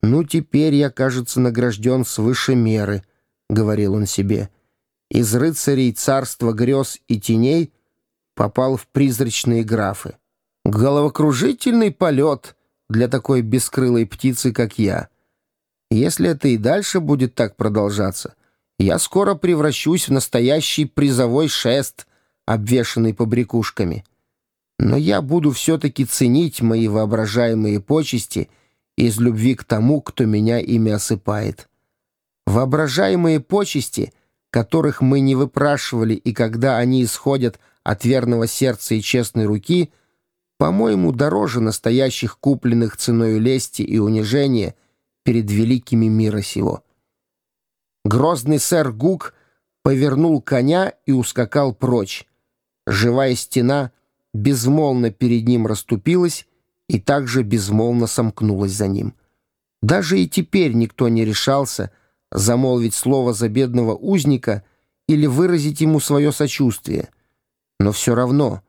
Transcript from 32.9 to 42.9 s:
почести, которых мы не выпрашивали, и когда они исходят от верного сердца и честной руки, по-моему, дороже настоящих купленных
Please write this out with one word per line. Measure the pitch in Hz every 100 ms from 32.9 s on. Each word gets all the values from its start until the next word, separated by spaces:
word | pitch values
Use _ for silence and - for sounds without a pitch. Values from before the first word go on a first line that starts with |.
| 135 196 185 170 156
почести, | 127 202 202 147 - - - _ _ _ _
которых | 113 113 165 151 -
мы | 131 139
не | 135 131
выпрашивали, | 135 - 143 143 - 120 113
и | 110 -
когда | 110 113 113 131 117
они | 123 131
исходят | 120 - - 139 123 - _ _
от | - 107
верного | 117 131 120 117 113
сердца | - 131 113 -
и | 113
честной | 101 127 117 120 107
руки, | 104 - 175 165 _ _ _ _ _ _ _
по-моему, | - 190 226 202 175
дороже | 123 147 185 196 120
настоящих | 110 104 127 120 135 - 117 -
купленных | 139 135 123 117 113